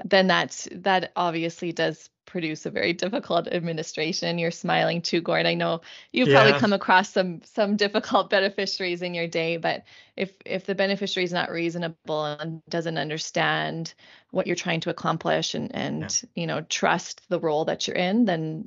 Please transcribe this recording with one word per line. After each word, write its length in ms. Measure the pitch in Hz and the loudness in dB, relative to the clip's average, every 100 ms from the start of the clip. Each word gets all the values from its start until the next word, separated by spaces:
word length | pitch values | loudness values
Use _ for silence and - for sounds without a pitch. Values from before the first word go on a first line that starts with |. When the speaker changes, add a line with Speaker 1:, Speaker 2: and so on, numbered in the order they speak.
Speaker 1:
then 220 | 175 190 185 | 4 4 6
that, 380 | 170 160 - - | 4 2 -6 -12
that 400 | 180 180 185 175 - | -6 0 0 0 -2
obviously 560 | 175 165 165 - 175 | -2 0 -4 -4 -8
does 380 | 165 160 156 - _ - | -2 -2 -2 -12 _ -10
produce 400 | 185 160 156 - | -6 -4 -4 -6
a 40 | |
very 220 | - 208 | -2 0
difficult 540 | 175 180 240 - 175 165 | 0 -2 -4 -2 -2 0
administration. 880 | 180 170 160 156 - 156 170 170 170 | -4 -4 -6 -6 -4 -2 -2 -2 0
You're 120 | 165 | -2
smiling 500 | 170 180 165 160 170 | -2 0 2 2 0
too, 200 | 165 170 | 0 -2
Gord. 260 | 170 165 165 | 0 0 2
I 80 | |
know 260 | 170 170 165 - - - | 0 0 -2 -6 -20 -6
you've 160 | - 254 | 0 6
probably 240 | 139 135 | 8 8
Speaker 2:
Yeah. 60 | - | 6
Speaker 1:
come 140 | 214 | 4
across 360 | 196 - 185 202 | 2 6 4 6
some, 300 | - 185 165 | 0 0 -2
some 320 | - - 202 208 | -10 0 2 4
difficult 540 | 202 214 - 226 190 | 2 0 2 0 4
<laughs> 60 | 202 | 2
beneficiaries 640 | 190 196 196 - 190 175 | 2 0 -4 -2 -4 -2
in 140 | 180 | -4
your 140 | 175 170 | -4 -2
day, 300 | 170 165 165 | -2 -2 0
but 260 | 165 - - - - - | -2 -4 -6 -20 -20 -8
if, 160 | 190 _ | -8 _
if 220 | - 190 - | -8 -8 -4
the 80 | |
beneficiary 500 | 196 196 196 196 - | -2 0 0 -2 -2
is 80 | 180 | -2
not 180 | 175 - | -2 -2
reasonable 720 | 165 170 170 170 165 - 156 | -2 -2 -2 -6 -6 -6 -4
and 380 | 151 147 160 160 - | -4 -6 -8 -10 -6
doesn't 300 | 170 165 160 | -4 -2 -4
understand 960 | 156 156 - - 156 156 156 160 165 - - - _ | -4 -6 -4 0 0 0 -2 -4 -8 -12 -20 -20 _
what 140 | 180 185 | -4 -2
you're 80 | 175 | -2
trying 240 | 180 165 | -2 -2
to 100 | 170 | -2
accomplish 640 | 165 160 160 170 156 160 | -4 -2 -2 0 0 0
and, 180 | - 151 | -4 -6
and, 260 | - 143 151 | -4 -4 -4
Speaker 2:
Yeah. 260 | 156 - - | -2 -4 -4
Speaker 1:
you 120 | - 165 | -6 -4
know, 140 | 156 | -4
trust 600 | 165 - 185 175 - - _ | -4 0 2 2 -2 -14 _
the 100 | 170 | -2
role 260 | 165 151 160 | 0 0 0
that 200 | 156 - | -2 -2
you're 100 | - | -2
in, 280 | 180 214 | 0 4
then, 420 | 226 165 160 160 | 4 2 -2 -6